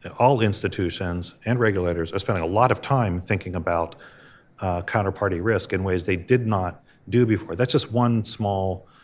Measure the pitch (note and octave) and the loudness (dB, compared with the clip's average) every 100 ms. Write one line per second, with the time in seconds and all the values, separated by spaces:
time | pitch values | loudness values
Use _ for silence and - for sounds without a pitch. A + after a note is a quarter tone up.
0 | F2+ - B2+ B2+ G#2+ - F#2 - E2+ - | -8 2 4 6 2 2 -2 -2 -2 -2
1 | F2+ F2 - - A2 B2 A2 G2 F2 E2+ | -4 -4 -6 -6 -2 2 2 2 0 -2
2 | D#2+ F#2+ - F#2+ E2 G#2 B2 - - C3+ | -2 -4 -2 -2 0 2 4 2 0 2
3 | G#2 F2+ - G2+ F#2 F2 F2 E2+ E2 - | 2 -2 -2 -4 -4 -4 -2 -2 -2 -8
4 | - - - - _ - F#2+ F2 - A2 | -20 -20 -20 -20 _ -6 -4 -4 -2 -2
5 | F#2+ - G2+ F2 A2 G2+ - F#2+ F#2+ F#2 | -2 -2 -2 -2 0 0 0 -2 0 -2
6 | E2 F2 E2+ B2 A2 G2 F2 - _ _ | -2 -2 2 2 2 -2 -2 -8 _ _
7 | - A#2 A2+ G2+ - F2 B2 D3+ - A#2 | 0 2 4 2 -2 -2 0 0 0 0
8 | A#2+ A2+ G#2+ - G2+ G2 F#2+ F#2 - - | 2 2 -2 -2 -2 -2 -2 -4 -10 -20